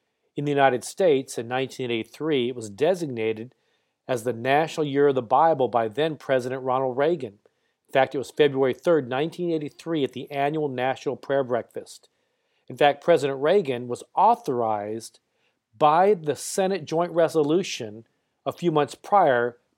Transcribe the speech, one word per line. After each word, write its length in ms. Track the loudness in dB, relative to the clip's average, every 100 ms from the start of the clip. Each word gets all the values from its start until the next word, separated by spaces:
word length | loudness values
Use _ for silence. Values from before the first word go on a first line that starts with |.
| _ _ _ -8
In 80 | -2
the 60 |
United 340 | 2 2 2 -6
States, 520 | 0 2 2 0 -10
in 120 | -6
nineteen 420 | -6 -6 -6 -6
eighty-three, 560 | -4 -6 -8 -4 -2 -2
it 80 | -4
was 140 | -12
designated 840 | -2 0 0 -4 -4 -4 -4 -10 _ _ _ _ _ -6
as 160 | -4
the 80 | -4
National 540 | -4 0 2 0 -4 -2
Year 240 | 2 2
of 60 | 2
the 60 |
Bible 460 | 2 4 4 2 0
by 220 | 0 -2
then 260 | -2 -4 -4
President 480 | -2 -2 0 -6
Ronald 320 | -2 -2 -2 0
Reagan. 380 | 0 -2 -6 -14 _ _ _ _ _
In 40 |
fact, 240 | 2 2 0
it 20 |
was 140 | -8
February 420 | 2 2 4 0
third, 360 | 0 2 2 0
nineteen 420 | -4 -6 -6 -4
eighty-three, 540 | -4 -6 -12 -6 -2 -2
at 80 |
the 180 | -4 -8
annual 380 | -4 -2 -2 -4
National 480 | -2 -4 -4 -6 -8
Prayer 260 | -2 -2
Breakfast. 640 | 0 -4 -4 -12 -16 -20 _ _ _ _ _ _ _
In 80 | 2
fact, 260 | 2 2
President 380 | 2 2 2 -2
Reagan 480 | 2 2 0 -4 -6
was 140 | -10 -6 2
authorized 1040 | 2 2 -2 -2 -2 -2 -4 -10 -12 -20 _ _ _ _ _ _
by 360 | 4 6 4
the 220 | 2 -2 -4
Senate 480 | -4 -2 -2 -2 -2
Joint 260 | -2 0
Resolution 920 | 2 2 2 2 2 0 -6 -10 -12 -20 _ _ _ -10
a 80 |
few 180 | -4 0
months 240 | 2 0 -4
prior 600 | 0 4 6 4 0 -4 _